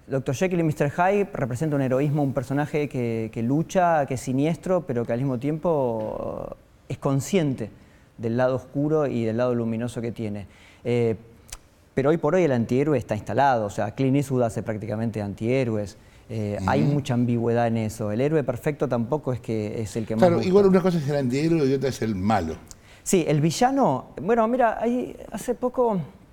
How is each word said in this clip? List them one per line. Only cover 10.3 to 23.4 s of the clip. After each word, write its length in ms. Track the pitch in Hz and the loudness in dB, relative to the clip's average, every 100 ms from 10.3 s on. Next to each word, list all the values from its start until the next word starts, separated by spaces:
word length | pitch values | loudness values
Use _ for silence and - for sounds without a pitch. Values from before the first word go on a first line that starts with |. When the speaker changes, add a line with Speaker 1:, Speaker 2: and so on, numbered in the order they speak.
| 101 95 - - - | -6 -12 -18 -20 -10
Speaker 1:
Eh, 320 | 117 120 117 113 - - - - - _ _ | -2 2 2 0 -6 -20 -20 -20 -20 _ _
pero 160 | - 135 | 0 2
hoy 80 | 165 | 2
por 180 | 147 185 | 2 2
hoy 80 | |
el 80 | 165 | 2
antihéroe 460 | 123 113 123 143 139 | 2 2 2 2 0
está 180 | - 107 | 0 -6
instalado, 500 | - 104 139 123 104 | -2 2 2 2 0
o 40 | |
sea, 220 | 104 107 | -2 -4
Clint 240 | - 135 139 | 0 2 2
Eastwood 260 | 139 127 | 2 0
hace 180 | 120 113 | 0 -2
prácticamente 580 | 101 107 107 107 113 107 | -6 -6 -4 -4 -4 -4
antihéroes. 760 | 101 92 110 131 120 107 101 - - - - | -6 -4 0 0 0 -2 -4 -10 -20 -20 -10
Eh, 260 | 113 104 101 98 | -6 -4 -2 0
hay 160 | 135 | 2
Speaker 2:
Ujú. 100 | 151 | 2
Speaker 1:
mucha 220 | 143 135 120 | 0 0 0
ambigüedad 500 | 120 120 117 117 117 | 2 2 2 2 2
en 80 | 113 | 0
eso. 340 | 107 - 104 | -2 -4 -4
El 100 | 107 | 0
héroe 220 | 143 156 | 2 2
perfecto 440 | 131 135 - 143 143 | 0 -2 -4 -2 -2
tampoco 460 | 123 110 147 135 | -2 -2 -2 -2
es 60 | 123 | -6
que 400 | - 110 104 113 | -4 -4 -4 -4
es 140 | 110 117 | -6 -6
el 80 | 107 | -4
que 100 | 110 | 4
más 60 | |
Speaker 2:
Claro, 140 | 175 170 | 4 4
Speaker 1:
gusta. 120 | 185 | 4
Speaker 2:
igual 180 | 185 202 | 6 6
una 120 | 185 | 6
cosa 160 | 185 175 | 4 0
es 100 | 139 | 0
el 60 | 147 | 0
antihéroe 520 | 131 131 160 165 135 | 0 0 2 2 2
y 60 | |
otra 160 | 135 135 | 2 0
es 120 | 117 | -2
el 100 | 113 98 | -2 0
malo. 400 | 98 110 80 78 - - - - | 2 2 0 -6 -12 -20 -20 -16
Speaker 1:
Sí, 220 | - 190 156 | 0 2 2
el 140 | 151 | 2